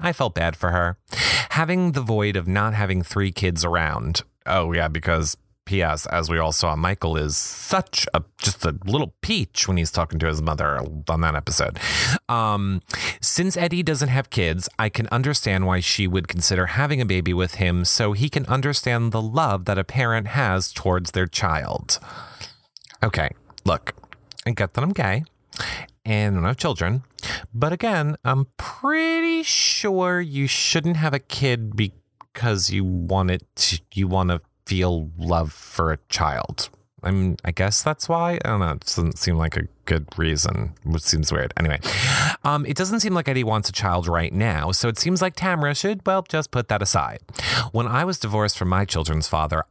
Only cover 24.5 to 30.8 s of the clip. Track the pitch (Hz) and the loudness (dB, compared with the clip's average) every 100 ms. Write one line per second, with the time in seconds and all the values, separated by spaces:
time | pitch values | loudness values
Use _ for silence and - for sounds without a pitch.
24.5 | 107 98 - 156 196 110 107 160 _ _ | -2 -2 0 -2 0 0 -2 -4 _ _
25.5 | - - - - _ 110 107 104 95 87 | -8 -6 -8 -12 _ -2 2 2 2 0
26.5 | 127 165 101 85 127 - - - - - | 0 -2 0 0 -2 -4 -12 -10 -10 -8
27.5 | 113 147 175 233 185 147 151 - 135 135 | -2 -2 0 0 0 0 -2 -2 0 -2
28.5 | - - - 269 311 330 330 330 330 320 | -4 -12 -4 0 0 0 0 0 0 0
29.5 | - - - 214 190 180 180 170 139 135 | 0 2 0 0 2 2 0 -2 -2 0
30.5 | - - 165 | 0 0 0